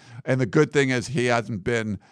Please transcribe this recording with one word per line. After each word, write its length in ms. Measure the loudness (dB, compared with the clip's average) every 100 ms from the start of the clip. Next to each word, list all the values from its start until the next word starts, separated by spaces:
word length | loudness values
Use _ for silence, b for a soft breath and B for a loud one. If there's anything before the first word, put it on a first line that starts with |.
| B B
and 160 | -2 0
the 60 | 2
good 260 | 2 4
thing 180 | 2 2
is 160 | 0 -2
he 200 | -2 0
hasn't 360 | 0 -2 -6
been 380 | -2 -2 -2 -6 b